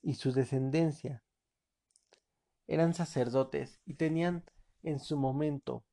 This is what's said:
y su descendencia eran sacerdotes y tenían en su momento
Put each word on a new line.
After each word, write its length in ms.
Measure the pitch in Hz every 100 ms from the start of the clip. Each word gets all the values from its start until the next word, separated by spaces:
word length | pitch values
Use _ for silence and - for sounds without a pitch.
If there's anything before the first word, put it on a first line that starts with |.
y 140 | -
su 180 | 131 135
descendencia 920 | 131 127 135 131 151 165 147 - 127 _ _ _ _ _ _ _ _ _ _ _ _ _ _ -
eran 260 | 160 165
sacerdotes 880 | 170 170 - 123 127 135 147 127 -
y 100 | -
tenían 500 | 143 160 160 170 175 - _ - _
en 160 | 160 143
su 160 | - 151
momento 680 | 135 135 151 143 - 123 _